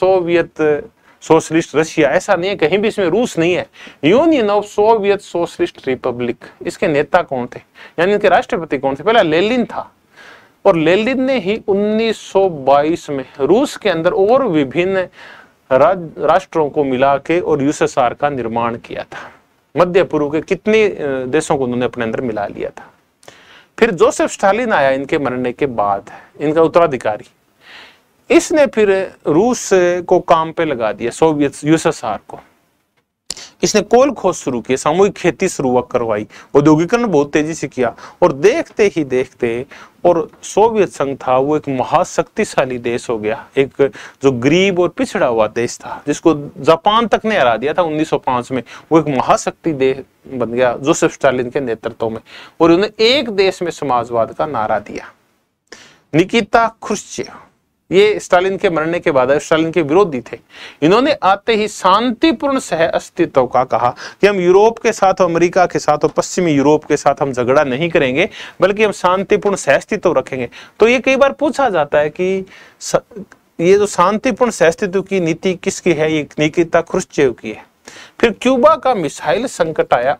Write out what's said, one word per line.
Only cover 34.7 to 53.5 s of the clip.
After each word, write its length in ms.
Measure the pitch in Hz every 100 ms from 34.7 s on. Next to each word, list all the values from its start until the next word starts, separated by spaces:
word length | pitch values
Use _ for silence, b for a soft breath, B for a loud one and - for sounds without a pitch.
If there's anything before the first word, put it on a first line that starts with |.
| 131
सामूहिक 360 | 151 170 196
खेती 340 | - 175 - 185
शुरू 340 | - 135 123
करवाई, 460 | 117 123 117 107 104 B B 139
औद्योगिकरण 520 | 143 151 175 233 240
बहुत 240 | 156 143
तेजी 220 | 160 151
से 140 | 165 143
किया, 280 | - 117 - B B
और 120 | 180
देखते 580 | 135 180 320 - - 202 -
ही 80 |
देखते, 600 | 139 127 127 - 120 117 131 B B B 175
और 240 | 165 - -
सोवियत 460 | - - 226 220 175
संघ 280 | - 139 135
था 200 | - 127
वो 200 | 139 151
एक 120 | 143
महाशक्तिशाली 1080 | 131 117 151 180 - 165 - 208 - 135 127
देश 320 | 120 120 -
हो 80 | 117
गया। 300 | 107 110 - -
एक 340 | 139 - 139 - B B
जो 80 | 139
गरीब 480 | 127 127 170 196 175
और 100 | 175
पिछड़ा 380 | - 262 202 147
हुआ 200 | 113 107
देश 300 | 117 117 -
था, 260 | - - -
जिसको 420 | 143 165 151 143 -
जापान 480 | 139 160 208 220 226
तक 140 | 226 214
ने 120 | 202
हरा 200 | 127 110
दिया 160 | 135
था 80 | 156
उन्नीस 280 | 170 151 156
सौ 80 | 143
पाँच 340 | - 123 120
में, 120 | 131 - B B
वो 80 | 160
एक 80 | 151
महाशक्ति 680 | 131 - 214 - - 170
देश 240 | 143 131 135 131 _ -
बन 200 | 131 113
गया 240 | 120 127 123
जोसेफ 360 | 139 165 165
स्टालिन 360 | - 139 127 123
के 100 | 147
नेतृत्व 500 | 131 110 117 117 113
में, 120 | 113 - B B B
और 100 | 165
उन्होंने 340 | 170 214 - 226
एक 240 | 269 233
देश 320 | 196 190